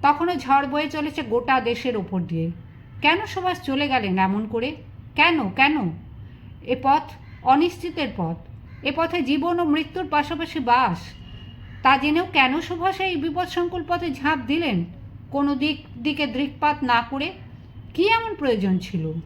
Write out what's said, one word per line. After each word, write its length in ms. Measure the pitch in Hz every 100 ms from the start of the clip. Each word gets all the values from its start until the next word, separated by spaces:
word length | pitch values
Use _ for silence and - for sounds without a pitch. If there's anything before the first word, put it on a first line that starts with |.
তখনও 320 | 277 285 339
ঝড় 320 | 349 254 269 277
বয়ে 240 | 294 302
চলেছে 320 | 302 302 294
গোটা 380 | 247 233 240 262
দেশের 360 | 233 233 262 226
ওপর 260 | 180 185
দিয়ে। 280 | 165 165 165 170 - - - -
কেন 240 | 285 349 415
সুভাষ 360 | - 359 349
চলে 260 | - 269 285
গেলেন 300 | 262 208 185
এমন 280 | 190 202 214
করে? 300 | 226 247 311 - - -
কেন, 340 | - 311 330 208
কেন? 420 | 185 269 302 190 156 - - - - - -
এ 140 | - 247
পথ 200 | 269 294 - - - -
অনিশ্চিতের 640 | - 277 339 - 349 339 269 -
পথ। 200 | 165 170 - - - -
এ 80 | 269 294
পথে 260 | 330 349
জীবন 380 | 254 285 330 349
ও 40 |
মৃত্যুর 440 | 330 302 311 370 370
পাশাপাশি 520 | 294 294 330 320 320
বাস। 380 | 240 240 247 175 - - - - - - - -
তা 140 | 262 269
জেনেও 300 | 285 311 370
কেন 280 | 320 262 285
সুভাষ 400 | 339 349 359 381
এই 160 | 381 349
বিপদসংকুল 680 | 311 302 349 - 349 359 320
পথে 220 | 349 330
ঝাঁপ 280 | 262 277 311 233
দিলেন, 380 | 302 330 190 170 - - - -
কোনো 240 | 277 285
দিক, 300 | 277 294 294 - -
দিকে 240 | 262 294 285
দৃকপাত 560 | 233 285 - 302 294
না 240 | 254 240 -
করে? 220 | 269 302 381 - - - - -
কী 140 | - 392
এমন 260 | 453 453
প্রয়োজন 440 | 415 285 220 190 185
ছিল? 340 | 175 180 160 160